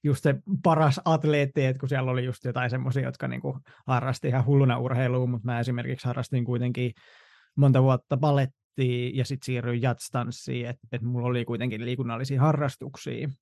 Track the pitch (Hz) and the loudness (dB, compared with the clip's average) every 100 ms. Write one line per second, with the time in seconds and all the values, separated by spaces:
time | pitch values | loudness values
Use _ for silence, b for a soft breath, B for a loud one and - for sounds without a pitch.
0 | 147 135 151 135 - 180 175 160 151 135 | 0 2 2 0 -2 2 4 6 4 4
1 | - 160 151 147 139 147 131 131 131 135 | 2 2 4 2 2 2 0 0 -2 -2
2 | 131 127 127 117 123 120 123 127 127 135 | 0 -2 -4 -6 -6 -2 -2 -2 -2 -2
3 | 127 131 131 123 139 131 b b - 127 | -2 -4 -6 -6 -6 -8 b b -2 0
4 | 127 131 139 131 127 139 135 123 123 123 | 0 -4 0 0 4 4 4 2 -2 0
5 | 131 127 123 123 123 117 120 120 123 131 | 0 0 -2 -4 -4 -4 -2 -4 -4 -6
6 | 123 127 - 131 117 123 123 123 123 - | -4 -4 -2 -2 -2 -2 -2 -2 -4 -6
7 | b b b b b - 139 131 131 127 | b b b b b 4 6 8 6 2
8 | _ 131 147 143 131 _ _ - 127 123 | _ 0 2 2 0 _ _ -2 -2 0
9 | 123 131 120 135 - 123 120 120 127 120 | -2 -2 -4 -4 -4 -4 -2 0 0 -2
10 | - 127 117 123 - 123 120 127 - 120 | -4 -4 -4 -8 -8 -6 -6 -10 -8 -6
11 | 117 123 123 123 117 117 123 110 117 123 | -4 -2 -2 -2 -2 -4 -4 -4 -6 -4
12 | 120 117 131 139 151 147 143 - 131 131 | -4 -4 -2 2 4 4 -2 -4 -14 -12
13 | - 120 139 135 | -10 -6 -8 -10